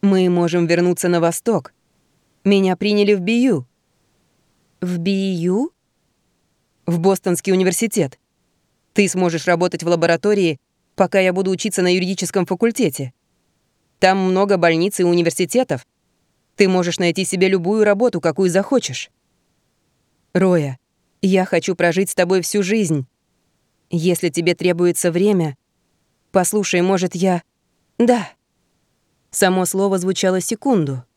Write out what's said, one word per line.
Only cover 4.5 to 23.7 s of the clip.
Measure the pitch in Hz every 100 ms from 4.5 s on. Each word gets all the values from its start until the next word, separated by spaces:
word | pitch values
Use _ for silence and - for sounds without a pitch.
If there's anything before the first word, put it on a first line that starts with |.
| _ _ _
«В | 180 175
бию?» | 170 196 196 180 170 190 294 _ _ _ _ _ _ _ _ _ _ _ -
«В | 170
Бостонский | 180 190 - 175 -
университет. | 185 185 175 226 208 143 - _ _ _ _ _ _ _
Ты | - 196
сможешь | 180 180 165 -
работать | 170 180 160
в | 165
лаборатории, | 170 170 165 202 208 175 143 _ _ _
пока | - 180 196
я | 185
буду | 180 190
учиться | 185 180 190
на | 180
юридическом | 180 185 190 180 196 175
факультете. | 185 233 220 202 - 135 _ _ _ _ _ _ _ _ _
Там | 185 190
много | 185 185 202 190
больниц | 170 165 185 -
и |
университетов. | 175 175 170 - 180 247 262 135 - _ _ _ _ _ _ -
Ты | 196
можешь | 185 175 165
найти | 175 170 185
себе | 185 196
любую | 190 170 220
работу, | 208 202 240 180
какую | 165 151 190
захочешь». | 180 196 262 - 131 - _ _ _ _ _ _ _ _ _ _ _ _
«Роя, | 180 185 175 143 131 _ _ _ _
я | 190 185
хочу | 185 175 180 175
прожить | 175 165 196
с |
тобой | - 175 190
всю | 170 208
жизнь. | 185 220 185 151 127 _ _ _ _ _ _